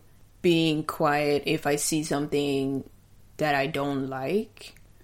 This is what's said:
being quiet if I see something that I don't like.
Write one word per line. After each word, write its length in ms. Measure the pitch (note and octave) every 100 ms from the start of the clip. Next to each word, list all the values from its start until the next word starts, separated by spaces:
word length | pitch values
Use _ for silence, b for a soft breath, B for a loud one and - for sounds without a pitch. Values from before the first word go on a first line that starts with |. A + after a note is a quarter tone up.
| - - - -
being 420 | F3+ E3 D#3+ D#3
quiet 600 | D3+ - D#3 D3 D3 C#3+ -
if 220 | D#3 D3
I 80 | D3
see 280 | - D#3
something 800 | D#3 C#3+ D3 D3 C#3+ C#3 C3+ C3+ - - - - - -
that 180 | D3+ C#3+
I 120 | C#3
don't 420 | C#3 C#3+ C#3 C3
like. 640 | C3 C3+ G3 G#3+ - - - - -